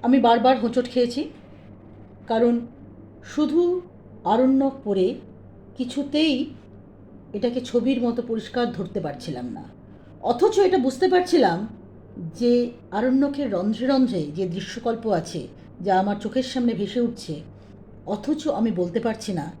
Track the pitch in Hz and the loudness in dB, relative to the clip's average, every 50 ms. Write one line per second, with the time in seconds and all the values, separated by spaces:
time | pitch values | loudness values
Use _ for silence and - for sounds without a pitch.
0 | - 240 262 277 240 233 233 240 220 254 269 233 208 233 233 254 247 - - 254 | 4 4 4 6 6 6 4 6 6 4 4 4 2 0 0 0 -2 0 0 0
1 | 247 240 240 269 311 - - - - - - - - - - - - - - - | 0 0 0 -4 -6 -6 -10 -18 -20 -20 -20 -20 -20 -20 -20 -20 -20 -20 -20 -20
2 | - - - - - - 220 226 240 240 240 233 233 - - - - - - - | -20 -20 -20 -20 -6 -2 2 4 4 4 2 2 -2 -6 -16 -20 -20 -20 -20 -20
3 | - - - - - - - - 302 - 285 339 349 349 359 359 349 - - - | -20 -20 -20 -20 -20 -8 -2 0 0 2 2 2 2 2 0 -2 -4 -10 -20 -20
4 | - - - - - 170 208 233 262 262 269 262 269 269 269 - - 208 196 190 | -20 -20 -20 -8 0 2 4 4 4 4 4 4 2 0 -2 -4 -4 -2 0 2
5 | 185 196 269 - - - - - - - - - - - - - 254 247 - 277 | 2 0 0 -4 -12 -20 -20 -20 -20 -20 -20 -20 -20 -20 -10 -8 -8 -6 -4 -6
6 | 285 285 - 302 320 320 277 247 - - - - - - - - - - - - | -6 -2 0 2 2 2 2 0 -2 -6 -8 -18 -20 -20 -20 -20 -20 -20 -20 -20
7 | - - - - - - - 208 247 240 240 254 240 - - 240 233 262 269 226 | -20 -20 -20 -20 -20 -12 -8 -4 -4 -2 -2 -4 -8 -2 -2 0 2 2 0 0
8 | 240 240 233 240 233 - 226 220 208 - - 247 240 - - 160 196 165 - 196 | 0 -2 -2 -2 -4 -4 -6 -6 -6 -6 -4 -2 -2 -2 -2 -6 -8 -6 -6 -6
9 | 160 151 143 135 - - 143 123 123 123 104 - - - - - - - - - | -6 -6 -8 -8 -10 -10 -10 -8 -8 -10 -10 -12 -14 -16 -20 -20 -20 -20 -20 -20
10 | - - - - - 285 - - 370 440 - 381 403 359 370 370 240 262 247 - | -20 -20 -20 -8 -2 -2 2 4 2 2 4 4 4 4 4 4 2 2 0 2
11 | 370 370 359 359 359 - - 330 247 180 170 185 214 220 - - - - - - | 2 4 4 4 2 4 4 4 4 4 2 0 -4 -8 -10 -16 -20 -20 -20 -20
12 | - - - - 180 160 - - 240 240 240 240 240 240 240 - - - - 202 | -20 -20 -16 -12 -12 -12 -6 0 2 4 4 4 2 0 -6 -14 -16 -6 -4 0
13 | 233 262 254 269 285 285 285 285 285 233 196 175 185 214 220 - 240 262 285 269 | 0 2 4 4 2 2 0 -2 -4 -2 -2 -2 0 -2 -2 0 0 2 4 4
14 | 262 233 196 175 151 147 151 170 190 175 165 196 - - - 240 - 240 226 226 | 4 2 2 -2 -4 -4 -4 -4 -4 -4 -4 -6 -8 -8 -12 -6 -4 -4 -4 -2
15 | 233 220 202 165 160 - - 165 127 - - - - - - - 170 202 190 185 | -2 0 0 0 -2 -4 -8 -10 -10 -10 -16 -20 -20 -20 -16 -8 -2 2 2 2
16 | 190 202 202 202 - 214 - 262 254 254 - 262 240 240 220 170 208 196 - 247 | 2 2 -2 -2 -4 -2 -2 -2 -2 -2 -2 0 0 0 0 0 -4 -4 -2 -2
17 | 240 226 - - - - 156 147 - - - - - - - - - - - - | -2 -2 -2 -6 -10 -10 -10 -10 -10 -16 -20 -20 -20 -20 -20 -20 -20 -20 -20 -18
18 | - - 202 202 - - 311 311 - 302 - - 220 226 190 175 180 175 170 226 | -8 -8 -8 -6 -2 -4 -4 -2 -2 -4 0 0 0 0 0 0 -2 -2 -2 -2
19 | 233 233 214 214 - - 190 165 143 165 - - | -2 -2 -4 -4 -6 -6 -4 -4 -6 -6 -10 -16